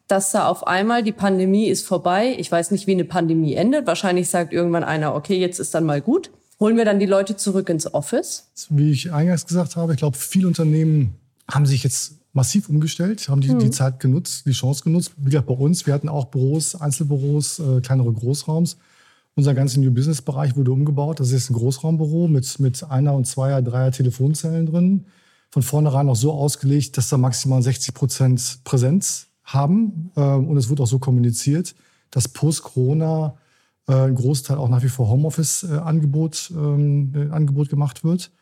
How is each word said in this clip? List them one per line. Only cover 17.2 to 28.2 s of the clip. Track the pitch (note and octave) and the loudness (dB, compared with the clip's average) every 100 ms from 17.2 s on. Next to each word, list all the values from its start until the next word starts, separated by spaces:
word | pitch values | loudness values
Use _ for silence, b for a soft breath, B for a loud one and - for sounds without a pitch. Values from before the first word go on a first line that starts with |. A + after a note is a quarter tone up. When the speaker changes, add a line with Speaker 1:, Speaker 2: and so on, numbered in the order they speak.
| C#3 D3 C#3 - | 0 0 -2 -4
Speaker 2:
äh, | D3 B2+ | 0 0
kleinere | B2+ C3+ A#2+ | 2 2 2
Großraums. | A2 A#2+ C#3+ - D#3+ E3+ - b b b b b - | 0 -2 -2 -2 0 0 -4 b b b b b 0
Unser | C#3+ | 2
ganzer | C3 C#3 B2+ | 2 2 2
New | C3 | 2
Business | B2 C#3+ D#3 | 2 0 -2
Bereich | - C3+ D3 C3 | -4 -2 -2 0
wurde | B2+ | 2
umgebaut. | C3 D3 C#3+ D3 D#3 | 2 0 0 -2 -2
Das | B2 | 0
ist | |
jetzt | C3 - | 0 0
ein | A#2 | 0
Großraumbüro | A#2+ C3 D#3+ E3 D#3 D#3+ E3+ | 0 -2 -2 0 0 0 2
mit, | C#3+ B2+ - | 2 0 0
mit | C3+ B2 D3+ | -2 -2 -4
einer | C3 D3 | 0 2
und | C#3 B2 | 2 -2
zweier, | - C3 C#3 | -2 0 0
dreier | B2 B2 C3 | 0 0 0
Telefonzellen | B2+ B2+ - C3+ D#3 D#3+ E3 D#3+ | 2 0 0 0 0 -2 -2 0
drin. | E3+ F3+ G3 b b b b b | 2 2 2 b b b b b
Von | C#3+ | -2
vornherein | B2+ D3 D3+ C3 C#3+ | 0 2 2 2 2
auch | A2+ | 2
so | C#3+ | 0
ausgelegt, | D3 C#3+ - C#3 D3 C3+ - | 0 -2 0 0 2 0 -2
dass | A#2+ | 0
da | C3+ | 2
maximal | B2+ B2+ C3+ C3 | 0 0 0 2
sechzig | B2 C3 - | 2 -2 -6
Prozent | - C3 - | -4 -4 2